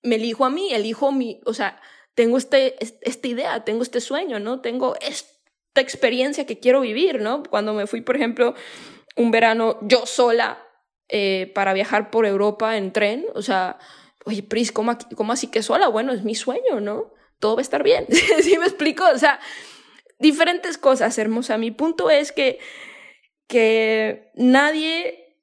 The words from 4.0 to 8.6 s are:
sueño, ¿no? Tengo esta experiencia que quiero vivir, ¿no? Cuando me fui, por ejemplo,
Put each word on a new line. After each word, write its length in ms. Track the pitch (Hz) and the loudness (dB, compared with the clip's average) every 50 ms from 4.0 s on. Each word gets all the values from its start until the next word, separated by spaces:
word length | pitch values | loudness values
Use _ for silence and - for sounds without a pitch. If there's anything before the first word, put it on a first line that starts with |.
sueño, 360 | 226 - 269 302 392 330 240 208 | -4 -4 -4 -4 -4 -4 -6 -6
¿no? 220 | 202 220 254 262 | -6 -6 -8 -6
Tengo 340 | 262 233 233 254 269 254 - - | -6 -6 -4 -2 -2 -4 -4 -4
esta 800 | - - - - - _ _ _ _ _ _ _ _ _ _ 277 | -8 -8 -8 -10 -14 _ _ _ _ _ _ _ _ _ _ 0
experiencia 640 | 262 262 - - - 233 240 247 254 285 285 - 277 | 0 0 -2 0 0 0 2 0 -2 -2 -2 -6 -6
que 160 | - 226 - | -6 -8 0
quiero 220 | - 247 254 277 | 2 4 4 4
vivir, 400 | 262 226 214 247 349 349 294 240 | 2 0 0 0 0 0 0 -2
¿no? 200 | 208 214 254 294 | -2 -2 -4 -4
Cuando 300 | 285 - - 208 208 214 | -4 -2 -2 -2 -2 -2
me 140 | 214 208 202 | -4 -4 -4
fui, 160 | 208 - 226 | -6 -6 -8
por 140 | 233 - 254 | -4 -4 -2
ejemplo, 380 | 285 247 233 226 - 240 240 - - | 0 -2 -2 0 0 0 0 0 -6